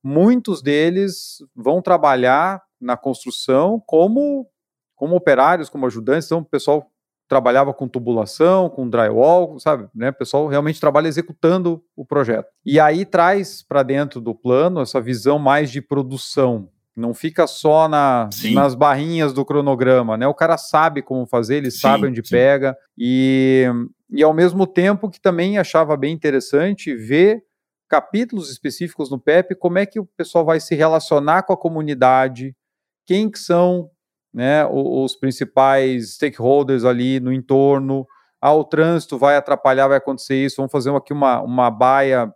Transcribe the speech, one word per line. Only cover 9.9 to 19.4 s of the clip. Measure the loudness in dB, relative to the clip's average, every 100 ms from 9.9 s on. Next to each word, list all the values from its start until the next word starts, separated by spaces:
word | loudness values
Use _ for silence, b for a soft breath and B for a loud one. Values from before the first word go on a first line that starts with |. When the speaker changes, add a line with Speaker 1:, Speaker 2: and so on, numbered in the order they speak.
Speaker 1:
Né? | -6 -6
O |
pessoal | -6 -4 -2 0
realmente | -2 -2 -2
trabalha | 2 2 0
executando | -4 -8 -2 0 0 -2 -6 _
o | -20 -6
projeto. | -4 -2 -4 -6 _
E | 0 4
aí | 4 2
traz | -2 2 2 2 -4 -14
pra | _ -2
dentro | 0 -2 -4 -8
do | -10
plano | -6 0 2 2 -2
essa | -4 -4
visão | -4 -2 0 2
mais | 2 2 0
de | -8
produção. | -4 -4 -4 -10 -6 0 0 0 -8 _ _
Não | -10 -8
fica | -8 -8 -2 -2
só | 0 2 2 2
na, | 2 2 0 -4
Speaker 2:
Sim. | -8 -2
Speaker 1:
nas | 2 2
barrinhas | 2 2 2 -2 -2 -2
do | -2